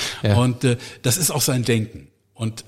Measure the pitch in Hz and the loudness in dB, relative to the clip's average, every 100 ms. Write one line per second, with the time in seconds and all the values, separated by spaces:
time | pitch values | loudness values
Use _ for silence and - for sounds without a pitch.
0 | - - 104 104 127 120 131 120 - - | -8 -2 2 4 4 2 0 0 -4 -6
1 | 123 110 165 147 - 127 120 113 107 - | -2 0 0 0 0 0 2 0 0 -8
2 | - _ _ - 110 110 | -20 _ _ -8 -6 -6